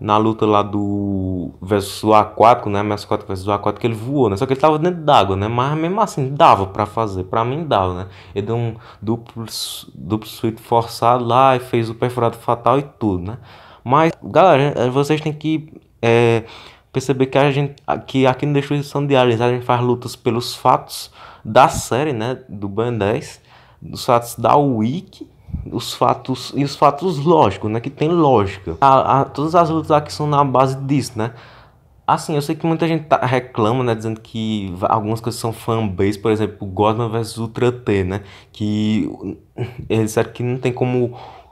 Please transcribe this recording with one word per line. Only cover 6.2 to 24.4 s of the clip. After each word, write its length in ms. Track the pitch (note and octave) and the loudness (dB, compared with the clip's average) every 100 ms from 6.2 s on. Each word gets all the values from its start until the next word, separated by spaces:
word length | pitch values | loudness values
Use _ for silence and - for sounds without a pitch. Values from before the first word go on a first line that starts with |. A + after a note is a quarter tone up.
| C3 | -4
dava 340 | C#3+ D#3+ G#2+ F#2+ | 4 6 6 2
pra 200 | A2 G#2 | -4 -4
fazer. 380 | A#2 A2 F#2+ | -2 -4 -4
Pra 200 | F2+ A2+ | -4 -2
mim 200 | A#2 D3 | -2 -4
dava, 300 | D#3 G#2+ F#2 | 0 0 0
né? 120 | F2+ G2 - - | -4 -10 -16 -12
Ele 120 | G2+ G#2 | -8 -4
deu 100 | A#2 | -4
um 200 | A#2 A2 - - | -4 -8 -16 -10
duplo 420 | G2+ A#2 A#2+ A2+ | -6 -6 -8 -14
s-, 420 | A2 - - - - | -12 -10 -10 -12 -16
duplo 340 | - C#2+ A2 - | -16 -6 -6 -6
sweep 320 | - A2+ A2+ | -6 -6 -6
forçado 640 | - A#2 A#2 - A#2 B2 | -2 -2 -2 0 2 2
lá 320 | A#2 B2 C3+ B2+ | 2 4 4 2
e 40 | |
fez 300 | B2 A#2+ A2+ | 0 -2 -2
o 40 | |
perfurado 420 | A#2 B2 B2 A#2 - | -4 -4 -2 -2 -2
fatal 420 | - A#2 A#2 C3+ | -4 0 0 0
e 40 | |
tudo, 420 | D3 - G#2+ F2+ | -2 -4 -2 -2
né? 140 | F2+ B2 - - - - | -6 -12 -16 -20 -20 -12
Mas, 300 | A#2+ D3 E3 - | 0 2 2 -2
galera, 520 | - D3 F#3 C3+ C#3+ - | -2 4 6 6 2 0
é, 140 | B2 | 0
vocês 300 | C3+ C#3+ D#3 | 0 0 0
têm 120 | D#3 | -2
que, 400 | D3+ D#3 D#3 D3+ - - _ | -6 -4 -4 -6 -20 -20 _
é, 440 | A#2 A#2 A#2 A2+ A2 - - - _ | 2 4 4 2 -2 -14 -20 -20 _
perceber 340 | C#3 C3+ C3 C3 | -4 -2 0 2
que 120 | C3+ | 4
a 120 | C#3+ | 2
gente, 240 | C3+ C#3+ - - D2 - | 2 -4 -6 -6 -6 -4
que 200 | C3 C3 | 2 2
aqui 200 | B2+ D3 | 2 0
no 60 | |
Destruição 540 | C#3+ C#3+ D3 C#3 C#3+ C#3+ | 0 0 -4 -4 -4 2
de 100 | C3+ | 4
Aliens 240 | B2 A2+ | 4 2
a 100 | A#2+ | 0
gente 140 | B2 | 0
faz 160 | B2 B2 | 0 0
lutas 340 | B2 A#2+ A#2 | 0 -2 -4
pelos 400 | - B2 A#2 - | -6 -4 -2 -4
fatos 560 | - B2+ C#3 - - - - - - | 0 2 2 0 -14 -16 -20 -20 -14
da 240 | - A#2 D#3 | 2 6 6
série, 440 | - - A#2 D#3 | 4 -2 -2 -2
né? 260 | A#2 A#2 B2+ - | -2 -4 -6 -10
Do 200 | G2+ G2+ | -10 -6
Ben 280 | G2 A#2+ A#2 | -2 -2 0
dez, 440 | G2 B2 - - _ - _ _ | 0 0 -6 -18 _ -20 _ _
dos 240 | - - | -14 -4
fatos 320 | - A#2+ A#2+ | 2 2 2
da 180 | - | 0